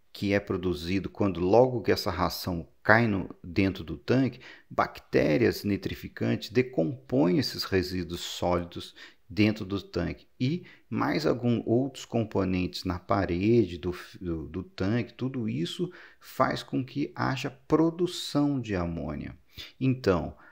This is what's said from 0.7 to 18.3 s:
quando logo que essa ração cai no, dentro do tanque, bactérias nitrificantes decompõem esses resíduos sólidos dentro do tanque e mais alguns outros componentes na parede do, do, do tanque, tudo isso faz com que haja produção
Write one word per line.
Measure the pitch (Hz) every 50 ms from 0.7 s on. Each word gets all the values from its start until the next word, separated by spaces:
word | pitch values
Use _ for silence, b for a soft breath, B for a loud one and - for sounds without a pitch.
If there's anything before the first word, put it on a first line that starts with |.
| 87 78 82 87 95 98 87 90
quando | - - 104 98 87 82
logo | 90 92 104 120 127 131 127 113
que | 92 101 95
essa | - - 101
ração | 87 87 90 85 - - - 92 90 82 78 - _ _ -
cai | - 107 113 120
no, | 110 101 92 - - - _
dentro | - 90 82 101 98 98 90 - 85
do | 85 82
tanque, | - - - 117 131 135 123 - - B B B B B B
bactérias | 127 - - - - - - - - - - 147 151 135 110 98 92 - -
nitrificantes | 101 98 92 - 87 87 - - - - - 110 113 117 107 - -
decompõem | 107 123 127 127 - 160 165 156 127 - - - 127 135 156 180 180 151
esses | 117 - - - -
resíduos | - 98 92 87 92 92 90 85 78 85 85
sólidos | - - - - - 90 87 87 87 85 - 90 - - - B B B B B B -
dentro | 87 95 104 110 104 - 104
do | 92 98 98
tanque | - - - 87 87 - 76 - - _ _
e | - 127 131 165 180 B B B B B B
mais | 113 113 113 139 - 170 147
alguns | 151 139 117 120 120 117 110 -
outros | - 113 123 135 135 - - -
componentes | - - 117 113 - - 110 95 92 92 90 90 87 - - -
na | 92 87 90
parede | - - 101 101 92 85 87 87 98 110 120 120 104 85 87
do, | 85 - 90 85 - - - - -
do, | 92 87 82 80 76 -
do | 78 90
tanque, | 92 - - - 95 98 117 120 110 - -
tudo | - - 135 139 127 110
isso | 110 117 147 170 - - - 175 175 B B B B B B
faz | B - - - 131 135 - 131
com | - - 139 139 131
que | - - 139 151 - -
haja | 127 123 131 135 127 - 135
produção | - - _ - 156 156 160 165 165 175 180 170 - - - -